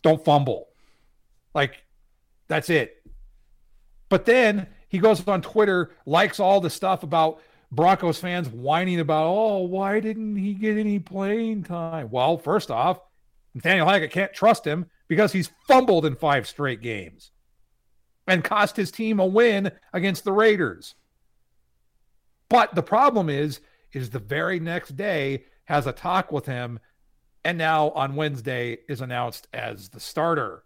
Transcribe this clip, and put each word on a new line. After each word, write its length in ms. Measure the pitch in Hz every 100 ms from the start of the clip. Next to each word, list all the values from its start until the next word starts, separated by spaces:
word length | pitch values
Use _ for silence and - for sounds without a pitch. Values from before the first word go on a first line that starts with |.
Don't 220 | 165 156
fumble. 440 | 156 147 131 98 - _ _ _ _ _ _ _ _ -
Like, 280 | 139 - _ _ _ _ _ _ _
that's 200 | 156 -
it. 320 | 160 113 _ - - - _ _ _ _ _ _ - -
But 160 | 190 214
then 420 | 247 226 208 185 - _
he 80 | 190
goes 260 | 214 208 190
on 140 | 190
Twitter, 500 | - 220 208 185 226 - -
likes 340 | 165 202 -
all 200 | 190 196
the 100 | 175
stuff 340 | - 190 185
about 360 | 160 165 160 156 _ _ _
Broncos 480 | 139 170 190 175 -
fans 300 | 180 180 151
whining 500 | 113 131 160 185 175
about, 280 | 156 156 160
"Oh, 320 | 196 220 196
why 400 | 180 190 196 208
didn't 340 | 220 220 220 202
he 180 | 196 196
get 220 | 214 214
any 220 | 214 202
playing 640 | - 190 196 220 226 214
time?" 460 | 170 170 165 165 117
Well, 260 | 123 131 165
first 320 | 143 196 -
off, 300 | 117 151 185 _ _ _ _ _
Nathaniel 340 | 123 160 190 165
Hackett 240 | 196 160
can't 220 | 175 190
trust 320 | - 214 226 151
him 220 | 156 175 _ _
because 240 | 165 208
he's 200 | 190 170 _ -
fumbled 380 | 262 254 180 156
in 100 | 127
five 320 | 156 139 104
straight 340 | - 143 117
games 500 | 117 107 85 - - _ _ _ _ _ _ _ _ _ -
and 160 | 185
cost 320 | - 214 202 -
his 160 | 190
team 280 | - 220 214
a 60 | 185
win 460 | 196 240 202 196 - _
against 320 | 185 190 180
the 80 | 208
Raiders. 600 | 196 220 208 143 87 - _ _ _ _ _ _ _ _ _ _ _ _ _ _ _ _
But 280 | 240 220 175
the 80 |
problem 440 | - 214 277 233 165
is, 300 | 139 151 135 _ _ _
is 200 | 135 123
the 80 | 120
very 400 | 104 143 165 185
next 360 | 165 170 - 135
day 500 | 202 165 139 135 _ _ _
has 220 | 147 127
a 40 |
talk 400 | 120 180 185 180
with 140 | 147 135
him, 340 | 123 123 117 _ _ _ _ _ _
and 140 | 165 170
now 320 | 160 160 151
on 240 | 151 135 139
Wednesday 640 | 151 139 113 127 120 117 -
is 140 | 131
announced 460 | 127 123 120 - _
as 360 | 120 113 104 95
the 100 | -
starter. 640 | - - 165 160 110 90